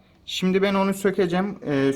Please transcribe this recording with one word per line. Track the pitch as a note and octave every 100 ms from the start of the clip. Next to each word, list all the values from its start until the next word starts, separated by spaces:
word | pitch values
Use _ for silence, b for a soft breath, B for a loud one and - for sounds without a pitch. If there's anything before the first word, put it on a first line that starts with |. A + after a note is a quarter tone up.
| b b -
Şimdi | - F#3 F#3+
ben | G3+
onu | G3 G3
sökeceğim. | G3 G3 G3 F3+ F3+ G3+ - -
Ee, | C#3 C#3